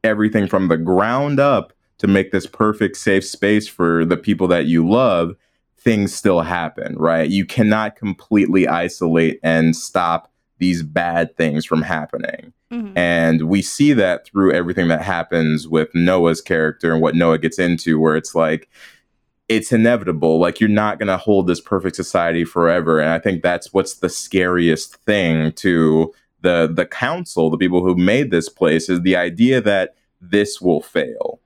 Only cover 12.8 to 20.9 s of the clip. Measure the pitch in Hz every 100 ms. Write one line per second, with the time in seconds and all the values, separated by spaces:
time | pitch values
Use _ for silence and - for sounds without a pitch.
12.8 | 208 190 87 - 82 80 80 98 - -
13.8 | 147 131 92 85 - 101 95 78 87 90
14.8 | 85 80 90 87 82 85 78 78 78 80
15.8 | 78 87 87 92 85 80 - 82 78 -
16.8 | 82 80 80 80 85 80 82 - 87 85
17.8 | 85 78 78 78 - 82 80 80 - _
18.8 | - _ _ _ _ _ - 110 107 117
19.8 | 113 120 92 78 80 80 87 - 110 104
20.8 | 107